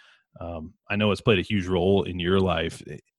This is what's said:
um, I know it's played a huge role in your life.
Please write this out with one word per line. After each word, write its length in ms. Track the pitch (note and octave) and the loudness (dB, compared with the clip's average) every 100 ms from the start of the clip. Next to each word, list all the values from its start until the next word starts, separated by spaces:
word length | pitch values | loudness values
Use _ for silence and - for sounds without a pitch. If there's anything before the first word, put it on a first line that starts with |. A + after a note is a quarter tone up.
| _ _ _ - | _ _ _ -14
um, 320 | E2+ E2+ D#2 - - | -12 -10 -12 -16 -8
I 60 | G#2 | 0
know 160 | G#2+ | 2
it's 80 | F#2+ | 2
played 180 | - G2 | 4 2
a 40 | |
huge 240 | E2+ G#2+ F2 | 2 -2 0
role 380 | F2+ F2+ G2 | 0 4 2
in 140 | - F2+ | 0 -4
your 220 | F2 F#2+ | 0 2
life. 420 | F#2+ E2 D#2+ - - D2+ - | 2 0 -4 -8 -14 -18 -20